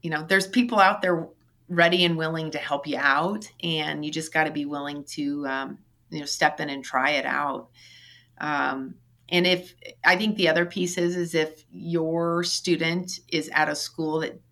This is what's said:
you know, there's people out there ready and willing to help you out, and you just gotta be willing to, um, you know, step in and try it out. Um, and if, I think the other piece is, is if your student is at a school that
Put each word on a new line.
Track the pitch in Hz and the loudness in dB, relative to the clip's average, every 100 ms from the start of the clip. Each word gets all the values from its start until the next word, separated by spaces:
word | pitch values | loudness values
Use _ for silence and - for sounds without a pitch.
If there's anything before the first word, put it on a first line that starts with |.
you | 170 | -4
know, | 156 160 | -6 2
there's | 190 190 | 2 2
people | 247 240 214 | 2 2 6
out | 190 208 | 6 6
there | 185 170 160 - _ _ _ | 2 0 -2 -12 _ _ _
ready | 170 170 175 175 | 4 4 6 2
and | 165 | 2
willing | 160 160 160 | -2 -2 -4
to | 151 | -6
help | - 143 151 | -4 -4 -2
you | 131 | 0
out, | 139 139 170 214 - _ | 2 2 2 -4 -10 _
and | 170 160 151 151 | -4 -2 -4 -4
you | 151 | -6
just | 156 160 | -6 -2
gotta | 160 156 | 0 0
be | 151 | 0
willing | 143 147 143 147 | -6 -6 -8 -10
to, | 143 - 143 143 139 | -12 -6 -4 -4 -4
um, | 135 135 - _ _ _ | -4 -6 -12 _ _ _
you | 156 | -10
know, | 143 | -8
step | - 151 147 | 0 0 0
in | 156 | -6
and | 139 | -6
try | 131 131 135 | -4 0 2
it | 147 - | 0 0
out. | - 143 131 - _ - - - - _ _ | -2 -2 -6 -10 _ -20 -20 -20 -20 _ _
Um, | 151 147 139 135 131 - _ _ - | -4 0 0 -2 -8 -14 _ _ -2
and | 175 185 | 2 4
if, | 180 - - - - | 2 -2 -18 -20 0
I | - 185 | 4 4
think | 214 - | 2 2
the | 170 | 2
other | 160 175 | 4 0
piece | 190 180 180 | 0 -2 0
is, | 175 180 | 0 0
is | 170 | -2
if | 165 156 - _ | 0 -2 -4 _
your | 175 165 170 160 165 170 170 | -12 -2 0 0 0 0 0
student | 175 - - 160 165 175 180 - _ | 0 -2 0 2 2 -2 -4 -12 _
is | - 151 | -4 0
at | - 151 | 2 2
a | 147 | 0
school | - - 156 156 | -6 -4 -2 -2
that | 156 - _ | -4 -8 _